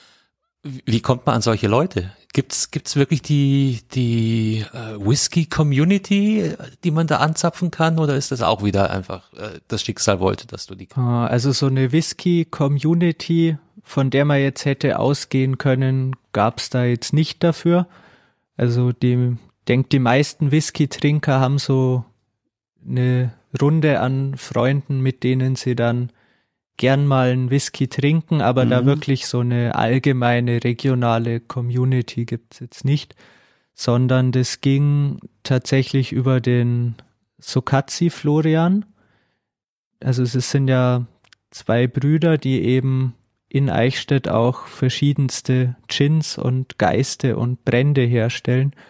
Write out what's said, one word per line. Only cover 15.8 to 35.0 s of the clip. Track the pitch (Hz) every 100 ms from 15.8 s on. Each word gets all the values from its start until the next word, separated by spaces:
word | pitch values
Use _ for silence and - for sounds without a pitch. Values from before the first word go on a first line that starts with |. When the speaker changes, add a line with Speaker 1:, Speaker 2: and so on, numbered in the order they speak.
| 131 131 131 131 _
Speaker 2:
gab's | 104 107 - -
da | 127
jetzt | 123 120 -
nicht | 147 160 -
dafür. | 170 156 170 175 175 - - _ _ _ _ -
Also | 123 120 123
die, | 120 127 123 123 120 - _ -
denk, | 123 131
die | 139
meisten | 123 131 147 - 147
Whisky-Trinker | 151 - - 143 - 147 151 - 135
haben | 131 139
so | - 131 131 127 113 _ _ _ _ _ _ _ -
eine | 123 127 127 123 - _ 139
Runde | 143 160 151 139
an | 127 135 135 135
Freunden, | - 123 123 139 - 135
mit | 131 -
denen | 127 131 131 131
sie | 127 120
dann | 117 120 123 - _ _ _ _ _ -
gern | 123 135 143
mal | 135 127
einen | 127 127
Whisky | 139 - - 135
trinken, | - 143 160 - 156
aber | 107 123
da | 120 123
Speaker 3:
Mhm. | 131
Speaker 2:
wirklich | 147 143 131 -
so | 123
eine | 123 120 120
allgemeine | - 113 131 143 127 120 120 120 120
regionale | 120 120 139 127 120 113 117 117
Community | - 127 120 123 131 127 117 -
gibt's | 117 120 - -
jetzt | 120 -
nicht, | 135 147 - - - _ _ _ _
sondern | - - 120 127 127 127
das | 127 123 -
ging | 139 139 143 143